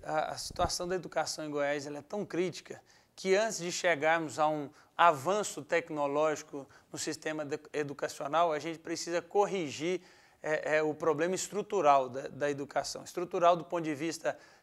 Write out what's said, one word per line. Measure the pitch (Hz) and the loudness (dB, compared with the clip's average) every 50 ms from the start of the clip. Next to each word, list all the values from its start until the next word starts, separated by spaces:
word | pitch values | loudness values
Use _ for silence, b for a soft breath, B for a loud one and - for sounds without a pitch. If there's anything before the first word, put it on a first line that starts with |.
| - | -6
a, | 151 156 156 - - 143 | -4 -2 0 0 -2 -4
a | 131 | -6
situação | - - - - 180 165 - - 180 175 | -10 -6 -2 0 0 0 0 -2 -2 -2
da | 185 | -2
educação | 185 147 170 - 160 151 - - - 156 | -2 -4 -4 -4 -4 -2 -2 -4 -8 -6
em | 151 | -4
Goiás, | 143 147 143 143 147 151 139 | -2 0 0 0 0 -2 -4
ela | 147 147 147 | -8 -10 -12
é | - | -12
tão | - 208 208 185 | -8 -6 -6 -6
crítica | - - 160 185 175 - - - - - - - b b b b b b | -4 -2 -2 -2 -2 -4 -8 -12 -14 -16 -16 -18 b b b b b b
que | - - 190 185 | -4 0 4 4
antes | 202 226 226 196 - | 4 4 2 -2 -4
de | 170 180 170 | -4 -4 -2
chegarmos | - - 175 165 139 147 156 165 170 160 147 120 147 | 0 2 2 2 4 4 4 2 2 0 -2 0 2
a | 151 156 | 2 2
um | 156 151 143 - - b b b b | 2 0 -4 -8 -12 b b b b
avanço | - 165 170 156 135 127 170 196 214 190 - - - 139 | 6 6 6 6 4 2 0 2 2 0 -2 -6 -10 -4
tecnológico | - 175 170 165 165 156 151 143 139 143 147 156 156 151 147 - - - 143 135 - b b b b - | 0 0 0 0 0 -2 -2 0 0 2 2 2 2 2 0 -4 -10 -12 -12 -12 -14 b b b b -10
no | 151 | -8
sistema | - 165 147 - - 160 156 156 151 | -6 -6 -6 -6 -6 -6 -6 -4 -6
de-, | 139 151 147 - - - | -6 -6 -8 -8 -6 -4
educacional, | 147 151 139 139 - 156 143 - - 151 139 147 165 175 170 151 | -4 -4 -4 -4 -6 -6 -6 -6 -6 -6 0 2 2 4 4 2
a | 151 | 0
gente | 139 165 160 151 | -4 -6 -8 -8
precisa | - 165 170 156 - 170 170 170 165 | -8 -6 -6 -6 -4 -2 -2 -4 -2
corrigir, | - - 202 202 170 185 196 160 139 113 117 151 175 185 175 b b b b b b b b b | 0 2 2 2 2 2 -2 -4 -4 -4 -4 -4 -4 -4 -4 b b b b b b b b b
é, | 156 156 - - 143 151 | -2 -2 -2 0 2 2
é, | 156 156 | 2 2
o | 151 143 | 2 0
problema | 151 165 160 151 143 165 180 190 | 0 2 2 2 2 2 0 0
estrutural | 175 - - 180 208 202 - 208 196 151 147 143 139 131 127 | -2 -4 -4 -4 -6 -4 -2 0 4 6 6 6 6 4 0
da, | 120 139 147 - | -4 -8 -10 -10
da | - 131 143 147 | -6 -4 -2 -2
educação. | 143 139 139 - - 135 139 - - - - | -2 -2 -4 -4 -2 -4 -2 -4 -6 -10 -12
Estrutural | - - 180 180 160 - 185 170 170 180 | -10 -8 -6 -6 -4 0 4 6 6 6
do | 170 156 | 6 2
ponto | - 175 170 160 | -4 -4 -4 -2
de | 156 147 | -2 -4
vista | 131 160 165 151 - - 151 135 b b b b b | -2 -4 -4 -4 -4 -4 -4 -4 b b b b b